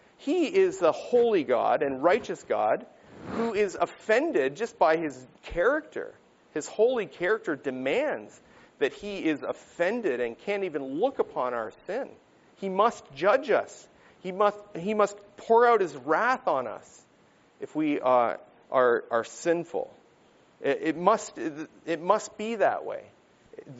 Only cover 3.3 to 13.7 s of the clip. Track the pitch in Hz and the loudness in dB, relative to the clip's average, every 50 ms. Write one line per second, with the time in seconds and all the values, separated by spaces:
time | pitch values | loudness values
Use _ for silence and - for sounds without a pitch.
3.3 | - 220 233 233 208 202 208 190 165 156 170 - - - - - 220 247 302 339 | -6 -4 -4 -2 0 0 -2 -2 0 -2 -4 -4 -4 -10 -2 2 2 2 2 2
4.3 | 254 165 131 135 139 185 233 226 - - 185 160 160 165 165 147 127 127 127 - | 2 2 0 0 -2 -4 -8 -6 0 2 4 4 4 2 0 -4 -6 -8 -18 -20
5.3 | - _ - - - 170 175 240 294 311 302 - - - 80 - - _ _ _ | -20 _ -14 -8 -4 0 2 2 2 0 -4 -8 -10 -10 -10 -10 -14 _ _ _
6.3 | _ _ _ _ - 156 143 - - - 214 247 262 233 196 143 - - 175 180 | _ _ _ _ -8 -8 -8 -6 0 2 2 2 2 0 -4 -6 -6 -4 -2 0
7.3 | 214 - - 185 160 147 - 143 127 127 131 135 160 240 302 285 180 113 107 104 | 0 -2 -2 -4 -4 -4 -4 -6 -6 -4 -2 -2 0 0 0 -2 -4 -6 -8 -14
8.3 | - - _ _ - - - - _ - 143 127 - - 202 208 202 185 - 160 | -20 -20 _ _ -20 -20 -20 -16 _ -2 -2 -2 -2 -4 -12 -10 -8 -4 -2 -2
9.3 | 151 127 - 95 - - - - - - 170 185 226 247 220 165 123 120 123 117 | -2 -2 -4 -8 -8 -8 -10 -14 -4 -2 -2 0 0 -2 -2 -2 -2 -2 -2 -4
10.3 | 113 - - 208 202 202 190 180 143 151 135 131 135 160 220 277 269 - 220 - | -6 -8 -6 -6 -4 -4 -4 -4 -6 -6 -8 -6 -4 -2 -2 -2 0 -2 -6 -4
11.3 | - 156 127 127 123 117 110 110 - - - - 196 262 247 - - - _ _ | -4 -4 -4 -2 -2 -4 -6 -6 -10 -14 -12 -8 -8 -8 -8 -10 -14 -20 _ _
12.3 | _ _ _ _ _ - 196 196 185 190 214 233 - - - - 139 135 165 202 | _ _ _ _ _ -10 -8 -4 0 2 2 2 2 0 -16 -18 -8 0 2 4
13.3 | 233 277 294 254 185 120 104 - | 4 2 2 2 0 0 0 -2